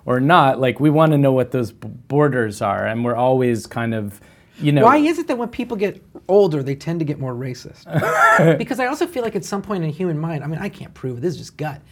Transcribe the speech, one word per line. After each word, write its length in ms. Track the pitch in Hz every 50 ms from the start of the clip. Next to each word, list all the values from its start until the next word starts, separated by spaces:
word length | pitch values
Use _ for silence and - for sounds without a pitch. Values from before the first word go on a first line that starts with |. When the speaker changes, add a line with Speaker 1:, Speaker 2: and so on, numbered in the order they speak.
| -
Speaker 1:
or 140 | 123 123 127
not, 400 | 135 151 180 170 143 135 127 117
like, 220 | 131 127 117 -
we 80 | 147 156
wanna 280 | 143 156 160 156 151
know 140 | 143 143 135
what 200 | 131 127 123 127
those 200 | - 127 117 104
b-, 160 | - - - 110 107 - - -
borders 520 | 135 147 147 143 127 127 113 107 101 -
are, 240 | 113 101 98 98 101
and 200 | 107 113 117 120
we're 100 | 120 117
always 500 | 117 123 131 131 127 127 123 117 107 -
kind 260 | - - 120 117 113 113
of, 260 | 110 104 101 - - - - - _ _ _ _ -
you 140 | 156 147 143
know. 100 | 143 220
Speaker 2:
Why 140 | 233 285
is 220 | 302 294 320 320 339
it 80 | 320
that 100 | - 269
when 100 | 233 240
people 300 | - - - 240 240 240
get 240 | 190 208 185 - - - _ - - -
older, 340 | - 190 208 202 175 151 143 127
they 120 | 135 139
tend 240 | 143 - 156 170 170
to 60 | 160
get 120 | 143 143 -
more 140 | 131 127 123
racist? 520 | 120 135 127 123 - - - - - -
Speaker 1:
<laughs> 680 | - - - - 466 - - - - - - 151 165 151
Speaker 2:
Because 220 | - 233 - 262 240
I 60 | 254
also 220 | 247 302 - 349
feel 160 | - - 254 226
like 120 | 220 -
at 80 | 190 -
some 180 | - 208 196 196
point 200 | - 208 180 160
in 60 | 156
a 40 | 147
human 260 | 175 185 175 156 147
mind, 240 | 160 165 165 139 139
I 40 |
mean, 120 | 147 160 -
I 100 | 196 202
can't 240 | - - - - -
prove 240 | - - 127 123
it, 40 | 120
this 120 | 139 180 139
is 60 | 117
just 180 | 110 - -
gut. 240 | - 151 151 139 - - -